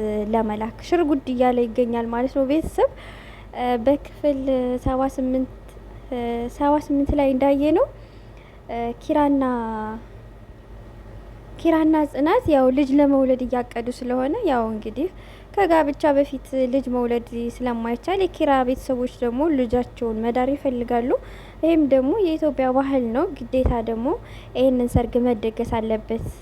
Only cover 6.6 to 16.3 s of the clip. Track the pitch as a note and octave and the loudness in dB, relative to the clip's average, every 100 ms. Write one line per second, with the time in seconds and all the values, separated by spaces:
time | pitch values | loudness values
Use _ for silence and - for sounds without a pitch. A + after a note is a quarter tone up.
6.6 | C#4+ D4 D4 C#4+ C#4 D4 C4+ C4 C#4 C#4 | 2 2 2 0 2 2 2 4 4 4
7.6 | D4 E4 C#5+ - - - - - - - | 4 4 2 -2 -20 -20 -20 -20 -20 -20
8.6 | - A#3 A#3 A#3 - D4+ C#4+ C#4 C4 B3 | -10 -6 -6 -6 0 2 4 4 2 0
9.6 | A3+ A3 G#3+ A3 - - - - - - | -4 -6 -6 -8 -12 -18 -20 -20 -20 -20
10.6 | - - - - - - - - - - | -20 -20 -18 -18 -16 -16 -16 -18 -18 -2
11.6 | E4 D#4+ D#4 D#4 D4 B3+ D4+ A#4 G#4+ C#4 | 2 4 4 4 2 0 2 2 4 4
12.6 | C4 C4 C#4 C#4 C#4+ C4+ C4 B3+ B3 B3 | 6 4 4 4 6 4 4 2 0 -4
13.6 | A#3+ A#3 A#3+ B3 B3+ B3+ C4 G#4+ G4+ B3 | -4 -6 -6 -6 -4 -2 -2 -2 0 0
14.6 | A3 A3 A3 G#3+ F4 - - - - - | 0 -4 -8 -4 -6 -6 -18 -20 -8 0
15.6 | F#4 E4 D4 C#4+ D#4 C#4 C#4+ | 4 4 2 2 2 4 2